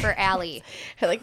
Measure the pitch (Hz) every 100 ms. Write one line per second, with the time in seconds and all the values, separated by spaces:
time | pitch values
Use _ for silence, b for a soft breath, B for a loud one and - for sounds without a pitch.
0 | 214 - 196 190 170 131 - B B B
1 | 170 226